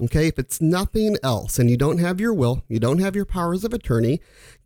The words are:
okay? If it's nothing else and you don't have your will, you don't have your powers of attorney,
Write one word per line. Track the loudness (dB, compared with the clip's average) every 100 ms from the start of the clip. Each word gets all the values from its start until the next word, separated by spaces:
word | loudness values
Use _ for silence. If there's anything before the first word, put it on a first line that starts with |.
okay? | -2 0 0
If | 0
it's | -6 -2
nothing | 0 2 0 0 0 0
else | 0 -2 -2 2
and | 4
you | 4
don't | 2 2
have | 0 0
your | 0
will, | 0 0 -2 -4
you | -2
don't | 2 2
have | 0 -2
your | -4
powers | -4 -2 -2
of | -4
attorney, | -6 -2 0 2 -2 -6 -20 -20 -14